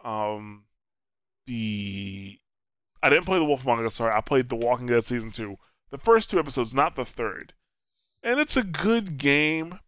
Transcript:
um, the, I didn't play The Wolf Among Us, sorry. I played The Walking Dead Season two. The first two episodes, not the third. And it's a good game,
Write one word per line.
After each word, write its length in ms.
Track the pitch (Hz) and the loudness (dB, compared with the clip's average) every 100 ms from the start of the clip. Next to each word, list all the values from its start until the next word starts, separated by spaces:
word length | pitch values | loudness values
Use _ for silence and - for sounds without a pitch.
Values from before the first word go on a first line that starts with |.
um, 600 | 120 107 107 107 107 104 104 _ _ _ _ _ _ _ - | -8 -4 -2 -4 -10 -18 _ _ _ _ _ _ _ _ -10
the, 920 | 117 110 104 101 98 98 98 98 98 _ _ _ _ _ _ | -6 -4 -4 -6 -8 -10 -10 -14 -18 _ _ _ _ _ _
I 60 | 135 | 4
didn't 160 | 151 175 | 4 4
play 120 | 185 | 0
The 80 | 156 | 2
Wolf 180 | 135 | 0
Among 220 | 127 117 113 | 0 0 -2
Us, 100 | - | -2
sorry. 160 | 113 | 0
I 100 | 107 | 0
played 280 | - 139 127 | 2 2 2
The 60 | 120 | 0
Walking 320 | 117 120 123 | 0 0 2
Dead 160 | 120 | 2
Season 280 | 110 123 113 | 2 -4 -6
two. 280 | 104 107 98 _ _ _ | -10 -10 -12 _ _ _
The 80 | 135 | -2
first 320 | - 226 - | 4 4 4
two 80 | 185 | 0
episodes, 340 | 147 131 117 | 0 -2 0
not 220 | 131 160 - | 2 0 0
the 100 | 123 | -8
third. 480 | - 113 - - _ _ _ _ _ _ _ | -6 -6 -6 -14 _ _ _ _ _ _ _
And 160 | 233 262 | 0 2
it's 200 | 302 262 | 2 2
a 60 | |
good 540 | 202 160 202 233 202 135 | 0 0 2 2 0 0
game, 640 | 143 143 151 160 160 180 | 2 4 2 0 -4 -12